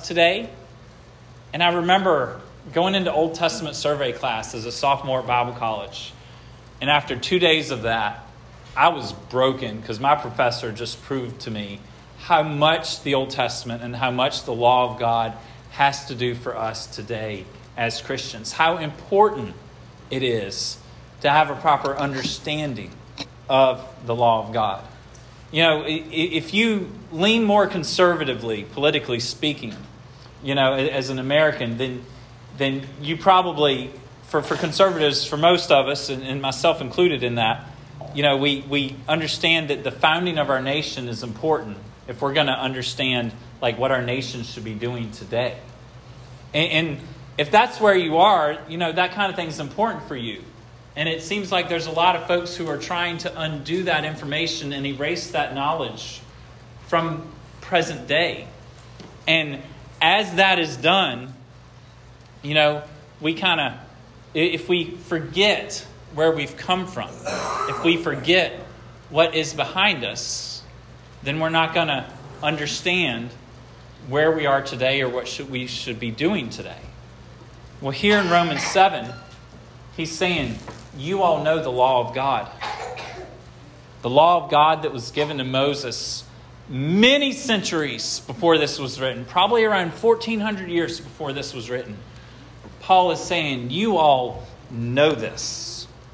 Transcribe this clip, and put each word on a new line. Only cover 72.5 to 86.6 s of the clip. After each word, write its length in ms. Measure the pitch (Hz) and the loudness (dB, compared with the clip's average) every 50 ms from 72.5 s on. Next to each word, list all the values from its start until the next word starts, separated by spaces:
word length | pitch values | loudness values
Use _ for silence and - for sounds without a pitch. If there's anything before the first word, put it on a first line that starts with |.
| 156 147 147 147 - - - 180 180 180 175 135 117 113 117 123 - - - - - - - - - - - - - - - 135 | 0 0 -4 -4 -6 -4 -2 0 0 0 0 0 -2 -4 -6 -10 -12 -16 -20 -20 -20 -20 -20 -20 -20 -20 -20 -20 -20 -18 -12 -2
where 240 | 127 147 151 160 | 0 2 4 4
we 140 | 160 160 151 | 4 2 2
are 160 | 139 139 135 | 2 2 2
today 400 | - - - 123 127 131 135 139 | 0 -2 -4 0 0 2 2 2
or 80 | 131 123 | 0 0
what 180 | 120 127 120 - | -2 -4 -6 -6
should, 220 | - - 143 135 | -8 -10 -10 -8
we 160 | 131 127 127 | -6 -8 -6
should 340 | 123 - - - 131 117 107 | -6 -8 -8 -8 -8 -8 -6
be 120 | 123 117 | -6 -8
doing 380 | 110 - 147 175 208 180 127 110 | -4 -2 0 0 0 0 -4 -6
today. 280 | - - 95 92 87 - - - - - - - - - - - - - - - - - - - - - | -10 -12 -12 -14 -14 -16 -16 -18 -20 -20 -20 -20 -20 -20 -20 -20 -20 -20 -20 -20 -20 -20 -20 -20 -16 -8
Well, 100 | 135 135 | -6 -6
here 280 | 131 - - 208 208 208 | -4 0 2 4 4 4
in 100 | 196 170 | 4 4
Romans 340 | 170 175 170 165 147 135 - | 4 4 4 4 0 -2 -4
seven, 480 | - - - 190 196 - 131 117 120 120 - - - - - - - - - - - - - - - - - | 0 4 6 6 6 4 0 -6 -8 -12 -14 -16 -18 -20 -20 -20 -20 -20 -20 -20 -20 -20 -20 -20 -16 -8 -6
he's 140 | 165 160 | -6 -6
saying, 480 | - - 190 180 180 160 135 120 110 107 - - - - - - - 143 | -2 -2 0 0 0 0 -2 -4 -6 -8 -10 -14 -14 -16 -18 -16 -14 -10
"You 260 | 131 160 190 196 190 | -6 -4 0 4 4
all 200 | 170 160 147 147 | 4 4 4 4
know 180 | 156 160 165 | 2 2 2
the 100 | 147 127 | 0 -2
law 360 | 123 127 127 135 131 123 117 113 | 2 4 4 6 6 4 2 0
of 60 | - | -2
God." 340 | 131 135 139 127 113 101 - - - - - - - - - - - - - - 370 370 - - - - - - - - - - - - - - - - | -2 0 0 0 0 -2 -6 -10 -10 -8 -8 -8 -8 -10 -10 -10 -12 -12 -12 -12 -14 -14 -16 -16 -18 -20 -20 -20 -20 -20 -20 -20 -20 -20 -20 -20 -6 -4
The 60 | 120 | 2
law 340 | 127 143 156 170 175 170 147 | 6 6 8 8 6 4 2
of 80 | 139 | 2
God 320 | 151 147 151 156 160 156 156 | 4 6 6 6 6 2 0
that 100 | 151 135 | -4 -4
was 160 | 127 117 - | -6 -8 -6
given 300 | - 143 151 147 151 139 | -2 -2 -2 -2 -2 -4
to 40 | 131 | -4
Moses 800 | 131 131 131 139 147 143 - - 120 110 - - - - - - - - - - - - - | -2 0 2 2 2 0 -2 -4 -6 -8 -6 -8 -8 -8 -10 -10 -14 -20 -20 -20 -20 -20 -20